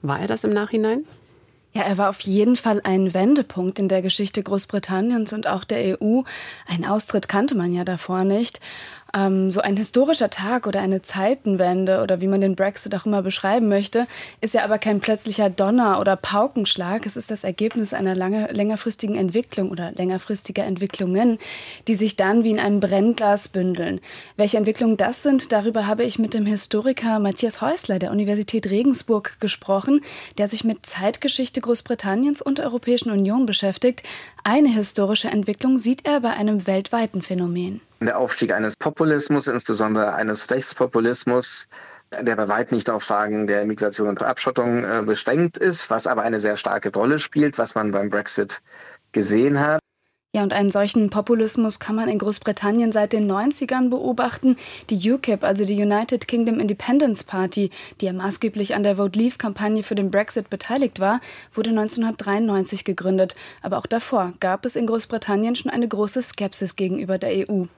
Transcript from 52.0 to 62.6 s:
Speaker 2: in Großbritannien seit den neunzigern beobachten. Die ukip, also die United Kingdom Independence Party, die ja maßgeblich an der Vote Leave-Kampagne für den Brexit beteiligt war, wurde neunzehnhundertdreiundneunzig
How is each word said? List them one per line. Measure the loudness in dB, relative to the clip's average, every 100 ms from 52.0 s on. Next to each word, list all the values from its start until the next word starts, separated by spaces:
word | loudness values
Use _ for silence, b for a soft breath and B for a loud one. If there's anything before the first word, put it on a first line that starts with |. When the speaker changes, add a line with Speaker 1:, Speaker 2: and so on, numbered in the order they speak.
| 0
Speaker 2:
in | 0
Großbritannien | -2 -2 -4 -2 0 2 2
seit | 2 2
den | 2 2
neunzigern | 2 0 0 -2 0 2
beobachten. | 0 -2 0 -2 2 2 2 B B B
Die | 0 2
ukip, | 0 0 0
also | 2 2
die | 0 2
United | 2 2 0 -4 -2
Kingdom | 0 2 2
Independence | 0 -2 2 2 4 0
Party, | -4 -2 -2 0 -2 B B B
die | -4
ja |
maßgeblich | -2 -4 -2 -2 -2 -2
an | 0
der | 2 2
Vote | 0 2
Leave-Kampagne | 0 0 -6 -2 0 0
für | -2
den | -2 0
Brexit | 0 0 -4 -6
beteiligt | -10 -4 0 0 0
war, | 0 0 B B B
wurde | -6 0
neunzehnhundertdreiundneunzig | 0 0 -2 -2 -2 -2 0 2 0